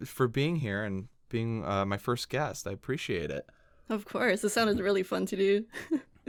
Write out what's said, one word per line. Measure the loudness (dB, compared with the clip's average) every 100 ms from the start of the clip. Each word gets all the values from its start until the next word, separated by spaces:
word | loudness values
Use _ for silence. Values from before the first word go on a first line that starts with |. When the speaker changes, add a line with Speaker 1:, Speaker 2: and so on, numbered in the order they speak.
Speaker 1:
for | -10 0 0
being | 2 0 0
here | -2 -2
and | -2 -6 -8 _ _
being, | -4 -2 -2
uh, | 0 0 0
my | -2
first | 0 -2 -2
guest. | -2 -2 -4 -8
I |
appreciate | -8 -6 -6 -2 -2 -2
it. | -4 -8 _ _ _ -6
Speaker 2:
Of | -6 -4
course. | 0 2 2
It | 2
sounded | 4 4 4
really | 4 2
fun | 2 0 0
to | 2
do. | 4 4 0 -12 -4
<laughs> | -4 -4 _